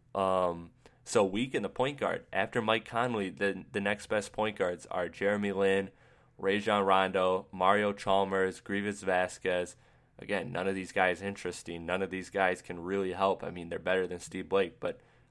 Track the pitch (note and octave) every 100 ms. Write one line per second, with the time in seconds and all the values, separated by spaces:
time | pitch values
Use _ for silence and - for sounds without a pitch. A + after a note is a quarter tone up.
0 | _ - F#2+ F#2+ F2+ F2 E2+ _ - _
1 | - A#2 G2 G2 C3 C#3+ G2 - C3 C#3+
2 | G#2 F2 - F#2 F#2+ A#2+ A2 A2+ - A#2
3 | B2 A2+ F#2+ - G2+ F#2 - G#2+ G2+ G#2
4 | - G#2+ G2+ - G#2+ G#2 F2+ F2 - F2+
5 | F2 - G2 G#2 G2+ F#2+ G2 G2 F#2+ -
6 | - _ _ - F#2+ G2+ G#2+ G#2 G2 F#2+
7 | F#2+ F#2+ F#2 F#2 - F#2 F#2 G#2 G#2 G2+
8 | - G2 G2 F#2+ F#2+ F2+ - G2+ G#2 G2+
9 | F#2 F#2 F2+ - F#2 F2+ F2+ - _ _
10 | _ - - G2+ - F2 F#2+ F#2+ F#2 G2
11 | F#2 F2 G2 G2 F2+ F2 - E2+ E2+ F#2
12 | F#2+ F#2 F2+ G2 F#2+ F2+ - F2+ E2+ G2
13 | F#2+ F2 G2 F2+ - F2 E2 E2+ E2+ F#2
14 | F2+ F2 - F#2 F2 G2 F2+ - - -
15 | - _ _